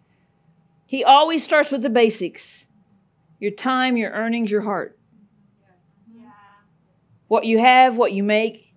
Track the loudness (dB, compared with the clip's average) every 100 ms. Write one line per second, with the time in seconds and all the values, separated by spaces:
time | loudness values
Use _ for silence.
0 | _ _ _ _ _ _ _ _ -10 -2
1 | 4 4 4 -2 -2 -2 0 -4 -2 2
2 | 0 0 -10 -12 -20 -20 _ _ _ _
3 | _ _ _ -10 -10 -8 -4 -2 -2 -2
4 | -4 -6 -6 -4 -2 -4 -4 -6 -8 _
5 | _ _ _ _ _ _ _ _ _ _
6 | _ -20 -20 -20 -20 _ _ _ _ _
7 | _ _ -2 -2 2 2 4 6 4 2
8 | -2 0 0 0 -2 -8 _